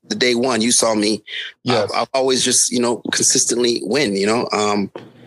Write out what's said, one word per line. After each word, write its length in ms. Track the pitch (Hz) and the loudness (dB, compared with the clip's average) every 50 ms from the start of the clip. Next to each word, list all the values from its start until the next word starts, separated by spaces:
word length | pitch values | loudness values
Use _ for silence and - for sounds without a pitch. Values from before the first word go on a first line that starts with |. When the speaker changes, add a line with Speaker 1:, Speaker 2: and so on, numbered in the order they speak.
| _ | _
Speaker 1:
the 100 | - 107 | -10 -4
day 200 | 107 127 123 120 | 0 0 2 2
one, 260 | 117 127 135 120 110 | 2 0 0 0 0
you 100 | 110 123 | 2 2
saw 240 | 117 - 120 113 110 | 2 2 2 2 2
me, 300 | 107 104 107 107 101 - - - - - - - _ - | 2 2 0 0 -2 -6 -10 -12 -12 -12 -12 -14 _ -4
Speaker 2:
Yes. 260 | 123 120 113 104 98 - | 0 0 0 0 0 -2
Speaker 1:
I've, 100 | 104 117 | -2 -2
I've 60 | - - | -2 0
always 300 | 135 131 131 131 120 - | 0 2 2 2 2 2
just, 260 | 127 120 - - - | 2 2 2 2 0
you 100 | 120 123 | 0 0
know, 220 | 120 120 117 - - - - | 0 0 0 -2 -4 -4 -2
consistently 680 | - 139 - - - - - 120 120 123 120 117 107 - | 0 0 2 2 2 2 0 0 0 0 0 0 -2 -2
win, 320 | 98 120 147 143 104 98 | -2 0 0 0 0 0
you 100 | 98 98 | 0 0
know? 220 | 104 110 120 - - 101 | 0 0 0 -2 -2 -2
Um, 400 | 104 104 104 104 104 98 - - - - - - - - | -2 0 0 0 -2 -2 -4 -8 -12 -18 -20 -20 -20 -20